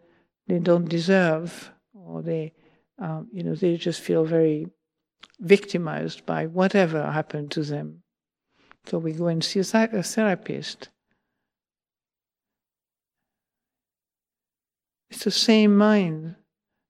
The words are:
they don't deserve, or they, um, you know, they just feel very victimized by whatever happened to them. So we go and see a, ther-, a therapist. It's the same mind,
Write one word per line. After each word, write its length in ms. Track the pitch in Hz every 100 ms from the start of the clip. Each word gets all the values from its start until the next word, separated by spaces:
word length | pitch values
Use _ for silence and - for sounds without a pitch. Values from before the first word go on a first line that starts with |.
| _ _ _ _ -
they 120 | 175
don't 300 | 175 170 170
deserve, 840 | 170 165 190 170 156 170 - - _ _
or 280 | 208 170 165
they, 300 | 165 160 156 - _ _ _ -
um, 300 | 170 160 -
you 100 | 185
know, 120 | 170
they 220 | 156 180 170
just 240 | 170 160
feel 240 | - 165
very 440 | 160 165 160 151 170 - _ _ _ _ - -
victimized 840 | 180 202 - 175 165 151 160 - -
by 200 | 160 160
whatever 640 | 175 185 202 170 156 147
happened 400 | 151 - 151 147
to 100 | 160
them. 400 | 147 147 151 165 _ _ _ _ _ _ _ _ -
So 120 | 170
we 140 | 165
go 140 | 160 170
and 160 | 165
see 180 | - 196
a, 40 |
ther-, 260 | 185 220 226
a 100 | 214
therapist. 840 | - - 214 175 - 143 151 - - _ _ _ _ _ _ _ _ _ _ _ _ _ _ _ _ _ _ _ _ _ _ _ _ _ _ _ _ _ _ _ _ _ _ _ _ _ _ _ _ _ _
It's 140 | -
the 60 | 208
same 460 | - - 220 208 202
mind, 600 | 214 208 175 156 160 - _ _ _ _